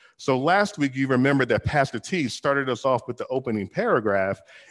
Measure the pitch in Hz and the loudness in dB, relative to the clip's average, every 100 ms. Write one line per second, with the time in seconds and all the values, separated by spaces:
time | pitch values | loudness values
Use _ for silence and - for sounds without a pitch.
0 | _ - - 131 147 190 202 - 143 131 | _ -10 -2 0 2 2 2 0 -4 0
1 | 135 127 135 143 120 104 - 147 131 113 | 0 4 4 4 2 0 0 0 0 -2
2 | - 185 127 - 147 139 131 120 - 123 | -6 -4 -2 -2 0 0 0 -2 0 0
3 | - 123 - 131 123 107 95 170 226 147 | -2 -10 -6 -6 -2 -4 -4 -4 0 0
4 | 107 101 95 98 - - - | 2 0 0 -4 -10 -20 -14